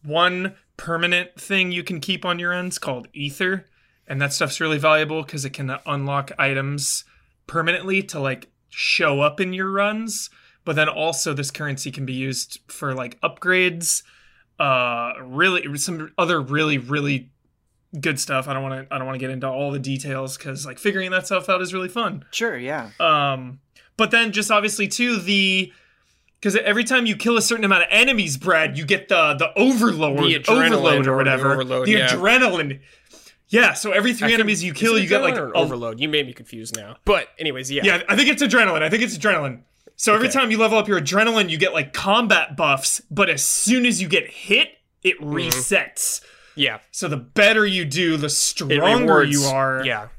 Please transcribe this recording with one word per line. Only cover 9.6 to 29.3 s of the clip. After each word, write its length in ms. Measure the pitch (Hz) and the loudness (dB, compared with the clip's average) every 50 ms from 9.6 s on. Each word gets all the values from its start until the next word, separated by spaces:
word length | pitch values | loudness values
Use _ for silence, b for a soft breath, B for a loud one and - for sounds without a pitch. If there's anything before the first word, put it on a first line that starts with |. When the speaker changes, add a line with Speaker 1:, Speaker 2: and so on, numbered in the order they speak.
| 190 190 | -4 -2
Speaker 1:
runs. 600 | 190 196 202 208 214 220 226 226 202 - - - b b b b b b b | 0 0 0 0 -2 -4 -6 -8 -8 -8 -10 -12 b b b b b b b
But 140 | - 151 | -4 0
then 100 | 147 156 | 0 0
also 460 | 156 - - 156 165 160 - - 170 147 | 0 0 -2 -2 -2 -2 -2 -4 -4 -4
this 180 | 139 143 139 | -4 -6 -8
currency 400 | - - 156 147 139 135 - 139 | -8 -8 -8 -8 -8 -8 -8 -10
can 140 | 131 143 139 | -8 -8 -8
be 80 | 131 131 | -8 -6
used 460 | 127 131 135 131 - - - - - _ | -6 -6 -6 -6 -6 -8 -10 -12 -20 _
for, 260 | _ - - - 139 131 | _ -14 -8 -8 -6 -6
like, 240 | 131 123 120 - _ | -6 -8 -10 -10 _
upgrades, 840 | - - - - - 180 185 185 185 180 170 170 170 - - - b b b b b b b b b b _ | -6 -6 -6 -4 -2 2 2 4 2 2 0 -2 -4 -4 -4 -4 b b b b b b b b b b _
uh, 560 | _ 147 139 131 127 123 123 120 117 120 120 123 - | _ 0 2 2 2 2 0 -2 -4 -4 -6 -8 -10
really, 560 | 131 127 127 143 175 190 185 180 - 147 143 | -12 -10 0 2 2 2 2 0 -2 -4 -6
some 360 | 147 - - 175 160 156 156 _ | -6 -6 -6 -6 -8 -10 -8 _
other 220 | - 180 170 180 156 | -2 0 2 0 -2
really, 380 | 135 127 139 147 156 151 147 | -2 -2 -2 0 2 2 0
really 520 | 135 120 123 143 147 143 143 139 127 123 - _ _ _ _ _ _ _ _ _ _ _ _ - 151 | -2 -2 -2 -4 -2 -2 -2 -4 -4 -6 -12 _ _ _ _ _ _ _ _ _ _ _ _ -14 -6
good 200 | 139 165 156 139 | -4 -4 -4 -4
stuff. 280 | - - 143 131 131 | -4 -2 -2 -2 -2
I 60 | 147 139 | -2 -6
don't 100 | 135 135 | -6 -6
wanna, 240 | 135 131 131 135 - | -6 -8 -10 -10 -8
I 80 | 139 | -8
don't 80 | 135 131 | -6 -6
wanna 120 | 131 131 127 | -6 -8 -6
get 100 | 135 131 | -6 -6
into 160 | 131 131 131 135 | -6 -6 -6 -4
all 200 | 127 135 143 143 | -4 -2 -4 -4
the 80 | 139 143 | -4 -4
details 580 | 131 135 139 135 143 147 135 135 135 135 135 | -4 -4 -6 -6 -6 -6 -6 -6 -6 -8 -10
'cause, 280 | - - 143 131 139 139 | -12 -12 -12 -10 -10 -10
like, 140 | 143 127 - | -12 -12 -2
figuring 320 | - 208 202 190 185 185 | -2 0 0 0 -4 0
that 140 | 185 185 185 | -2 -2 -2
stuff 240 | - 202 185 185 - | 0 -4 -4 0 0
out 120 | 190 180 | 0 0
is 120 | 185 170 180 | 0 -4 -4
really 160 | 190 185 180 | -6 -6 -6
fun. 340 | - 240 233 196 - 139 - _ | -4 -4 -4 -4 -4 -8 -14 _
Speaker 2:
Sure, 260 | - - 226 233 175 | -6 -4 -4 -2 -4
yeah. 340 | 120 123 131 151 151 117 107 - _ | -4 -6 -6 -6 -8 -8 -10 -6 _
Speaker 1:
Um, 580 | 165 165 156 147 143 139 135 131 127 127 131 - _ _ b b b b b | 2 4 4 4 4 0 -2 -4 -6 -14 -16 -18 _ _ b b b b b
but 140 | - 220 214 | -2 0 4
then 200 | 226 233 233 220 | 4 2 2 2
just 180 | 196 208 208 208 | 0 -2 0 2
obviously 380 | 220 208 202 214 208 - 202 | 2 2 2 0 -2 -2 -4
too, 300 | 196 - - 240 247 233 | -4 0 -2 0 0 0
the, 560 | 233 175 180 202 196 190 190 190 190 185 180 b b b b b b b b b b b b b _ | -2 0 0 2 4 4 4 2 0 -2 -4 b b b b b b b b b b b b b _
'cause 140 | - 202 185 | -2 0 0
every 300 | 220 220 214 208 226 240 | 2 2 2 0 0 0
time 200 | 240 262 254 240 | 2 2 2 2
you 100 | 226 202 | 0 -2
kill 180 | - - 226 240 | 0 0 0 2
a 40 | 226 | 2
certain 240 | - - 233 226 214 | 2 0 0 0 2
amount 180 | 196 196 180 175 | 2 4 4 4
of 60 | - | 4
enemies, 460 | - 214 240 269 269 214 185 160 139 | 4 4 4 4 2 0 0 -2 -4
Brad, 400 | 131 147 185 175 160 160 156 135 | -4 0 2 2 2 2 0 -2
you 80 | 147 165 | -6 -2
get 240 | 143 196 180 - - | 0 -2 -2 2 0
the, 240 | 196 170 160 151 | 2 4 4 2